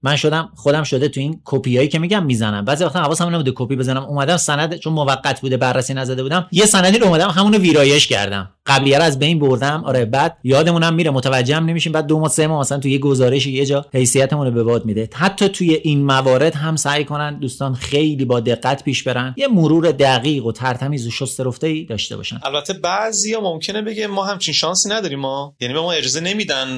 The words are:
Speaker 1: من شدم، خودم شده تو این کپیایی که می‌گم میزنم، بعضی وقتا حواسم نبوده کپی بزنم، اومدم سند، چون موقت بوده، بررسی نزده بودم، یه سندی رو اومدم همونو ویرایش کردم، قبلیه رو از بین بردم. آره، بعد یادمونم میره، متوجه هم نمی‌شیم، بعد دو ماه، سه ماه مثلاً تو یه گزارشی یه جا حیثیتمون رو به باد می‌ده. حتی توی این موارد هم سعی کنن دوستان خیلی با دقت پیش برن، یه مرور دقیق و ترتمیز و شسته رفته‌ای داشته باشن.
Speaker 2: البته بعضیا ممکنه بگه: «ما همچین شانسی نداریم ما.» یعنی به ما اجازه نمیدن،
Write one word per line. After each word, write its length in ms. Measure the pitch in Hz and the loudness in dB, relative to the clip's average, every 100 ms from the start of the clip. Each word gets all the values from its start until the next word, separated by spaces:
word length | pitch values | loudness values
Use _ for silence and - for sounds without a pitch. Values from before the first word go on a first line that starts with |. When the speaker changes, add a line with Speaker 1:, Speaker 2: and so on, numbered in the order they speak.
Speaker 1:
من 120 | 131 143 | 0 0
شدم، 360 | 151 156 160 - | 2 0 -4 -2
خودم 280 | 143 147 | 0 2
شده 240 | 143 131 143 | 0 0 0
تو 120 | - | -2
این 220 | 139 165 - | -6 -6 -4
کپیایی 420 | 139 131 123 147 | -2 0 2 2
که 120 | 160 | 0
می‌گم 260 | 170 208 156 | 0 0 2
میزنم، 400 | 120 110 104 101 | 0 0 -2 -2
بعضی 180 | 147 | 0
وقتا 160 | 185 185 | 0 0
حواسم 360 | 147 160 175 170 | 0 0 0 0
نبوده 160 | 131 127 | -2 -4
کپی 200 | 123 131 | -4 -2
بزنم، 280 | 131 131 | -2 -4
اومدم 340 | 135 147 139 175 | -4 -2 0 0
سند، 380 | - 147 160 170 | 0 -2 -2 -4
چون 180 | 160 | -4
موقت 480 | 156 139 131 147 127 | -2 0 0 -2 -2
بوده، 160 | 135 127 | -2 0
بررسی 360 | 127 123 123 | 0 0 -2
نزده 300 | 135 127 131 | -6 -4 -6
بودم، 240 | 131 175 175 | -2 -4 0
یه 140 | 170 214 | 2 4
سندی 340 | 202 185 214 | 6 4 4
رو 80 | 214 | 4
اومدم 220 | 160 190 | 4 2
همونو 280 | 170 208 214 | 2 4 4
ویرایش 500 | 180 151 139 147 - | 6 6 6 4 2
کردم، 420 | 110 101 98 95 _ - | 0 -2 -4 -8 _ 0
قبلیه 320 | 135 135 135 | 2 4 4
رو 60 | |
از 160 | 165 135 | 4 2
بین 200 | 147 165 | 0 2
بردم. 440 | 143 123 139 156 143 | 2 2 0 -2 -2
آره، 200 | 127 110 | 0 0
بعد 320 | 131 160 - | 0 0 -2
یادمونم 500 | 123 131 160 170 165 | 2 4 4 2 2
میره، 180 | 160 160 | 2 2
متوجه 440 | 131 131 131 123 151 | 0 0 0 2 0
هم 100 | 160 | 0
نمی‌شیم، 260 | 165 170 | -2 0
بعد 160 | 156 147 | -2 0
دو 120 | 156 | 0
ماه، 100 | 156 | 0
سه 180 | 151 156 | 0 0
ماه 120 | 156 | 0
مثلاً 200 | 131 139 | -2 -2
تو 80 | 135 | 0
یه 100 | 139 | 0
گزارشی 540 | 143 131 123 139 135 | 2 2 2 2 -2
یه 140 | 131 139 | -2 0
جا 200 | 139 139 | -2 0
حیثیتمون 540 | 131 127 160 135 151 135 | 0 2 2 2 0 0
رو 40 | |
به 120 | 117 | 0
باد 220 | 113 117 113 | 2 0 0
می‌ده. 240 | 104 110 | -4 -6
حتی 360 | - 185 185 196 | 0 0 2 -2
توی 240 | 196 175 | 0 2
این 320 | 156 156 143 139 | 2 2 2 2
موارد 500 | 131 131 127 156 156 | 2 4 4 2 0
هم 200 | 156 156 | -4 -2
سعی 280 | 143 147 | -2 -2
کنن 360 | 147 147 147 147 | -2 -4 -6 -6
دوستان 340 | 139 131 135 | -8 -6 -6
خیلی 520 | 123 - 143 156 143 127 | -4 -2 0 0 0 0
با 140 | 123 | 0
دقت 440 | 117 117 127 139 | 0 -2 0 -2
پیش 200 | - 123 | -2 -4
برن، 300 | - 123 127 127 | -4 -4 -4 -4
یه 100 | 277 | 0
مرور 440 | 208 156 165 165 | 2 4 4 2
دقیق 540 | 139 135 127 131 143 113 | 2 2 2 0 -2 -4
و 60 | |
ترتمیز 560 | 110 131 120 135 147 117 | -4 -4 -4 -4 -4 -6
و 40 | |
شسته 320 | - 135 - | -6 -8 -4
رفته‌ای 420 | 127 120 160 156 165 | -6 -4 -4 -4 -6
داشته 320 | 107 - 107 | -8 -8 -8
باشن. 220 | 101 117 | -10 -8
Speaker 2:
البته 300 | 135 147 - | -6 -6 -6
بعضیا 680 | 185 170 196 220 208 214 220 | -6 -4 -2 -2 -2 -2 -2
ممکنه 400 | 196 160 160 202 | -4 -4 -6 -6
بگه: 260 | 214 214 214 | -6 -6 -4
«ما 180 | 196 196 | -4 -4
همچین 280 | 196 175 | -4 -4
شانسی 360 | 147 160 185 196 | -2 -2 -2 -2
نداریم 300 | 220 185 139 | -2 -4 -6
ما.» 360 | 135 135 143 _ | -6 -6 -8 _
یعنی 140 | 120 | -6
به 80 | 143 | -4
ما 100 | 170 | -2
اجازه 280 | 165 131 139 | -2 -2 -4
نمیدن، 480 | 170 208 180 139 131 | -4 -4 -4 -4 -4